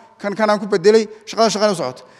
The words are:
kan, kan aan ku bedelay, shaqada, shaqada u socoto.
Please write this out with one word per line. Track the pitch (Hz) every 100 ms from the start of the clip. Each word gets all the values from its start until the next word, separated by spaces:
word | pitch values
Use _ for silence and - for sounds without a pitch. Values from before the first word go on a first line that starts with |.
| - _
kan, | 202
kan | 202 214
aan | 208
ku | 208
bedelay, | 202 180 220 214 - -
shaqada, | 196 226
shaqada | 196 214
u |
socoto. | 175 127 - -